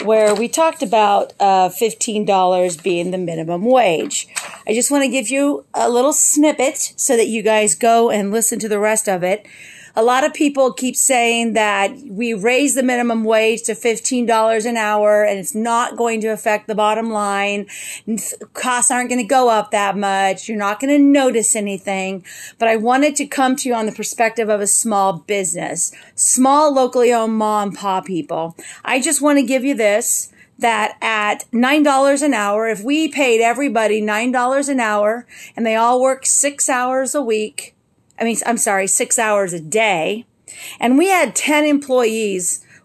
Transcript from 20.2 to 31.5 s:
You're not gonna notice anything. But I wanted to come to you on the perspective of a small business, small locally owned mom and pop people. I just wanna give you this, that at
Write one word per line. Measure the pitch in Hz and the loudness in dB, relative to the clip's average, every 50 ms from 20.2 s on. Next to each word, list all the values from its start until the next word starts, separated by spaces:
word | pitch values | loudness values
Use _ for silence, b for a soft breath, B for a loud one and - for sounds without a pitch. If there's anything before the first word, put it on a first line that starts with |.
| 196 196 190 190 - | 0 0 -2 -4 -8
You're | - 220 | -8 -6
not | 208 202 202 214 214 | -4 -4 -4 -4 -2
gonna | 269 277 294 | 0 2 4
notice | 294 277 285 277 285 262 254 220 226 208 - - | 4 6 6 6 4 4 2 2 0 0 0 0
anything. | 220 208 202 196 185 - 202 196 190 190 190 196 180 B B B B B B B | -2 -2 -4 -6 -6 -6 -6 -4 -4 -4 -6 -8 -10 B B B B B B B
But | - 233 226 | -2 0 2
I | 226 | 2
wanted | 220 214 240 254 269 294 302 294 | 2 2 2 2 2 2 2 0
to | - 285 | -2 -6
come | 285 - 285 262 262 262 | -4 -2 0 0 0 0
to | 269 - | -2 -2
you | 254 240 | -2 -2
on | 226 220 | -2 -2
the | 214 | -4
perspective | 208 - 202 - - - 226 220 220 233 220 | -6 -6 -8 -6 -2 -2 -2 0 0 -2 -2
of | 208 214 202 | 0 -2 0
a | 202 | 0
small | 196 - - - 226 208 196 196 190 | 0 0 0 0 0 0 2 2 0
business, | 180 156 - - 208 202 190 202 170 170 165 - 156 - - - B B B B B | 0 -4 -4 -4 -4 -2 -2 -4 -6 -6 -8 -8 -6 -6 -6 -8 B B B B B
small | - - - - 247 254 269 285 294 311 294 269 | -2 2 2 4 4 6 6 6 6 4 4 4
locally | 269 254 240 - 247 240 240 | 2 2 2 2 2 4 4
owned | 240 226 226 226 220 | 4 2 0 0 0
mom | 220 214 214 214 208 202 | 0 0 0 0 0 -2
and | 202 - | -2 -4
pop | - 202 196 190 185 180 | -6 -4 -2 -2 -2 -4
people. | 190 185 165 147 - 165 160 165 170 - B B B B B - | -4 -6 -6 -6 -4 -6 -6 -6 -6 -10 B B B B B -6
I | - 247 269 | -4 -2 -2
just | 240 330 302 - | 0 -2 0 0
wanna | 277 294 285 285 247 | 2 2 4 2 2
give | 214 262 254 240 | 2 0 0 0
you | 277 277 | -2 0
this, | 214 220 202 202 226 240 - - - - b b b b b _ | 2 2 2 2 0 0 -2 -4 -4 -6 b b b b b _
that | - - - 226 208 214 214 - - | -2 0 0 0 0 -2 -4 -4 -6
at | - 226 220 214 208 208 214 - - - | -4 -2 -2 0 0 -2 -2 -4 -6 -4